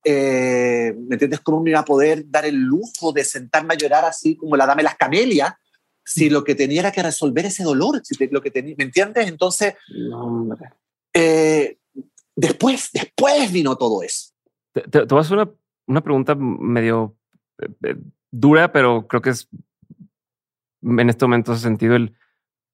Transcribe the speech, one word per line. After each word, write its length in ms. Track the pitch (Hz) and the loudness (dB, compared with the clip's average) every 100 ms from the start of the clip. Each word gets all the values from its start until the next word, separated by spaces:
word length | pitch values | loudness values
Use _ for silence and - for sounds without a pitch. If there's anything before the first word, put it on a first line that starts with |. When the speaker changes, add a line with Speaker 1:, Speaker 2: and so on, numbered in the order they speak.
| 156 | 2
Speaker 1:
eh, 880 | 143 135 131 127 123 123 120 117 107 | 0 2 0 0 0 0 0 -2 -4
¿me 180 | 120 123 | -6 -2
entiendes? 260 | 143 147 | -2 -2
¿Cómo 200 | - 156 | -2 0
me 100 | 165 | 2
iba 80 | 156 | 0
a 60 | 151 | 2
poder 380 | 139 147 156 151 | 2 4 2 -2
dar 160 | 151 151 | -2 0
el 100 | 139 | -2
lujo 560 | 127 151 233 - 165 | 0 0 -4 -6 -4
de 140 | 147 139 | -2 -4
sentarme 480 | 135 123 156 160 | -6 -2 -2 0
a 40 | 165 | -2
llorar 280 | 147 147 160 | 0 2 0
así 320 | - 156 160 | -2 -4 -4
como 180 | 156 147 | -2 2
la 100 | 135 | 2
Dama 120 | 143 | 2
de 60 | |
las 120 | 156 - | 0 0
Camelias? 600 | 139 165 254 175 135 - _ _ _ _ - | 0 2 2 2 0 -6 _ _ _ _ -8
Si 240 | - 156 | 0 2
Speaker 2:
Mm. 40 | |
Speaker 1:
lo 100 | 147 143 | 2 0
que 100 | 135 | -2
tenía 240 | 135 151 | 0 0
era 100 | 190 | -2
que 100 | 190 | -2
resolver 420 | 170 151 151 127 196 | -4 -2 -2 -2 -4
ese 160 | 185 | -4
dolor, 360 | 175 135 202 285 | -2 0 0 -2
si 120 | - 143 | -6 -4
te-, 140 | 131 | -2
lo 80 | 143 | -2
que 100 | 139 | -4
tenía, 240 | 131 139 151 | -6 -8 -8
¿me 80 | 131 | -2
entiendes? 420 | - 202 233 208 | 0 0 -2 -4
Entonces, 460 | 160 185 - 208 196 - | -2 -4 0 -4 -4 -18
Speaker 2:
No, 340 | - 117 117 | -12 -10 -8
hombre. 460 | 120 117 113 101 - _ _ _ _ | -6 -6 -6 -8 -14 _ _ _ _
Speaker 1:
eh, 680 | 170 165 160 156 156 135 - _ 135 - _ _ | 0 2 4 2 2 0 -6 _ -20 -20 _ _
después, 580 | - 165 - 254 262 - | -4 -2 2 0 0 -6
después 580 | - - - 269 294 247 | -8 -8 0 2 4 2
vino 240 | 180 143 131 | 0 0 0
todo 280 | 123 104 | -2 -2
eso. 260 | - - - _ _ _ _ | -4 -10 -12 _ _ _ _
Speaker 2:
Te, 100 | - | -10
te, 160 | - 147 | 0 0
te 40 | 113 | 4
voy 120 | 139 | 2
a 40 | |
hacer 160 | 156 202 | 4 0
una, 140 | 208 _ _ _ - | 0 _ _ _ -2
una 140 | 139 | -2
pregunta 320 | 156 139 135 147 | 0 -2 0 -2
medio, 840 | 131 95 104 120 113 113 110 _ _ _ _ _ | -2 -4 -2 0 0 0 -4 _ _ _ _ _
eh, 80 | - - - | -14 -8 -8
eh, 60 | - - _ _ | -8 -12 _ _
dura, 400 | 123 139 156 170 | 2 4 6 6
pero 340 | 156 127 117 107 | 4 4 2 0
creo 140 | 123 | -2
que 100 | 131 | -2
es 180 | 120 - - - _ _ - - _ _ _ _ _ _ _ | -4 -8 -20 -20 _ _ -20 -20 _ _ _ _ _ _ _
en 260 | 120 117 120 | -2 2 2
este 160 | 117 131 | 2 2
momento 260 | 120 117 | 2 0
hace 100 | 117 | -2
sentido 340 | 117 107 113 120 | -2 0 2 2
el 180 | 113 _ _ _ _ _ _ | 0 _ _ _ _ _ _